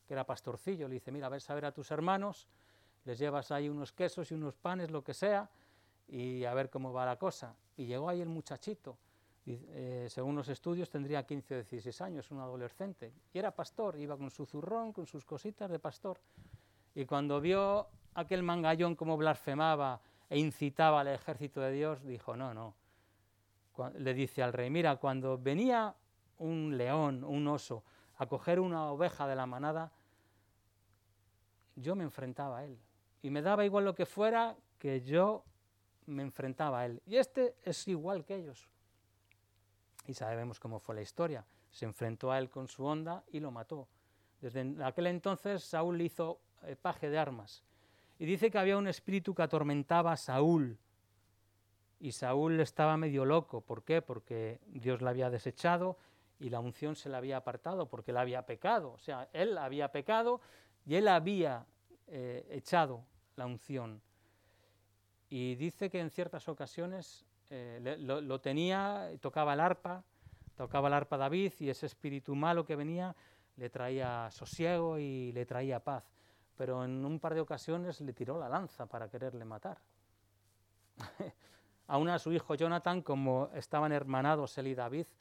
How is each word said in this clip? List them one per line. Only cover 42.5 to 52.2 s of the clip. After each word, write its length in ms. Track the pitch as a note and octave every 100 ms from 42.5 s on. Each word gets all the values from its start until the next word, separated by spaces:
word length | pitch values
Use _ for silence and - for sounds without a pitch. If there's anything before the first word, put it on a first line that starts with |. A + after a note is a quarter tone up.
| C3+ B2+
su 160 | -
honda 400 | C#3 D#3 D#3+ F3+ -
y 80 | -
lo 100 | D3
mató. 380 | A#2 A2+ D3+ B2+ _ _ _ _ _
Desde 420 | B2+ B2+ C3 D3
aquel 240 | C3 B2+ F3
entonces 560 | F3 G3 F#3+ G3+ G3
Saúl 340 | - D#3+ E3+ E3+
le 60 |
hizo, 360 | E3+ - E3 E3+ _ _
eh, 140 | D#3+ C3+
paje 340 | F3+ E3 D3+
de 80 | D3+
armas, 460 | C#3+ A#2+ G#2 - _ _ _ _ _ -
y 80 | D#3+
dice 240 | F#3 A3
que 80 | G3+
había 180 | F#3+ G3+
un 100 | G3
espíritu 480 | E3+ - F#3+ F#3
que 80 | F3+
atormentaba 720 | D#3+ D#3 D3 C#3+ C#3 E3+ E3+
a 40 | D#3+
Saúl, 600 | - C3 D#3 E3 C3 A2 _ _ _ _ _ _ _ _ _ _ _ _
y 120 | C#3+
Saúl 480 | -